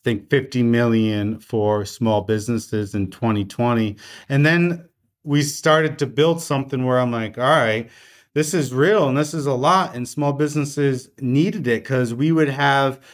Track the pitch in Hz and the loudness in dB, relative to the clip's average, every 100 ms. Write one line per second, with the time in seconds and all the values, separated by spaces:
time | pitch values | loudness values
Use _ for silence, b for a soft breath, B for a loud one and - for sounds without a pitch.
0 | 123 107 - 139 131 127 117 117 120 113 | -4 -4 0 -2 0 0 2 2 2 2
1 | 110 104 104 110 - 113 104 107 95 - | 0 -2 -4 -6 -6 -2 0 0 -4 -4
2 | 113 104 95 107 101 113 - 110 101 104 | 0 0 0 -2 -2 -6 -4 -6 -4 -4
3 | 95 - 120 107 98 - 120 117 110 98 | -6 -4 -2 -2 -4 -2 0 0 -2 -6
4 | B B B 139 147 170 175 170 - _ | B B B 2 4 4 2 -2 -10 _
5 | _ _ 151 147 147 - 160 156 156 131 | _ _ -2 0 0 0 2 4 2 -2
6 | 139 117 160 165 - 139 131 131 127 127 | -4 2 2 2 -2 -4 -2 -4 0 0
7 | 123 117 110 110 127 156 113 110 117 b | 0 -2 -6 -2 2 2 2 -2 -4 b
8 | b b b 143 151 180 131 127 165 208 | b b b -4 -2 0 -2 2 2 4
9 | 143 135 147 165 139 127 147 190 180 120 | 2 0 -2 -2 -2 0 2 2 0 -6
10 | 120 - 143 139 151 147 143 143 139 127 | -8 -2 -2 0 -2 -2 -4 -2 0 -2
11 | - - 127 135 185 220 123 113 - 131 | -8 -8 -2 2 2 0 -2 -2 0 -2
12 | 123 117 156 160 147 135 143 139 135 131 | 0 0 2 2 0 0 2 2 2 -2
13 | b | b